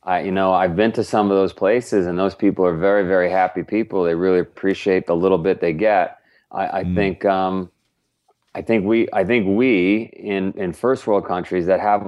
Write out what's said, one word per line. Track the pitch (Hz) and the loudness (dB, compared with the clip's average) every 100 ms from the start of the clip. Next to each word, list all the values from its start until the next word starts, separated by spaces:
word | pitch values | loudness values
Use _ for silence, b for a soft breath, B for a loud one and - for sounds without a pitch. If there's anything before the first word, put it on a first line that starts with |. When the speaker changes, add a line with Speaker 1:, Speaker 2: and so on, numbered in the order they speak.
Speaker 1:
I, | 92 90 | -2 -4
you | 98 | -2
know, | 92 95 | 0 2
I've | 92 92 85 | 4 2 2
been | 110 | 0
to | 110 | 0
some | 107 110 101 | -2 0 2
of | 95 | 2
those | 95 | 2
places, | - 98 117 120 107 90 | 0 0 0 0 0 0
and | 87 | -2
those | 95 | -4
people | 92 101 95 90 | 0 -2 2 0
are | 82 | 2
very, | 95 101 92 | 2 2 2
very | 95 90 | 2 2
happy | 92 92 - | 2 0 -2
people. | 82 107 107 98 87 | -4 -4 -2 -2 0
They | 85 | 0
really | 92 92 | 2 2
appreciate | 85 - 95 95 - 92 - | 0 -4 -4 -2 0 0 0
the | 87 | 0
little | 95 95 | 2 2
bit | 87 90 | 0 0
they | 87 | -2
get. | 78 107 101 85 - b b b | 0 2 2 0 -6 b b b
I, | - 98 95 | -8 -6 -4
I | |
Speaker 2:
Mm. | 90 90 | -4 -2
Speaker 1:
think, | 98 87 101 | -2 0 0
um, | 95 92 95 90 _ _ _ _ _ _ _ _ - | 0 -2 -4 -8 _ _ _ _ _ _ _ _ -14
I | |
think | - 113 95 | -2 0 2
we, | 113 107 | 0 0
I | 104 | -2
think | 92 120 95 101 | 0 0 0 0
we | 131 104 90 107 113 - | 2 2 2 0 -4 -12
in, | 104 98 95 | -6 -4 -4
in | - 92 | -4 -8
first | 82 120 131 - | -4 -2 -2 0
world | 101 - | -2 0
countries | 90 90 92 85 | -6 -4 -4 0
that | 92 | 0
have | 104 104 | 2 0